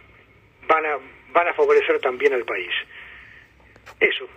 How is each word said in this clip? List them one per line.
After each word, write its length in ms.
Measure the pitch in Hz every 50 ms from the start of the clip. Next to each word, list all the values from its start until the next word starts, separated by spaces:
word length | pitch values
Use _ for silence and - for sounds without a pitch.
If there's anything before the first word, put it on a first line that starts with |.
| - _ _ _ _ _ _ _ _ _ _ _ - -
van 180 | 156 160 156
a, 120 | 156 147 135 - - - - _ - -
van 140 | 165 175 170
a 60 | -
favorecer 460 | - 151 139 - - - - 160 151
también 340 | - 131 127 123 135 143 135
al 120 | 123 113
país. 260 | - 113 98 92 87 - - - - - - - - - - - - - - - _ _ _ _ _ _ - _ - - _
Eso, 280 | - - - - - - -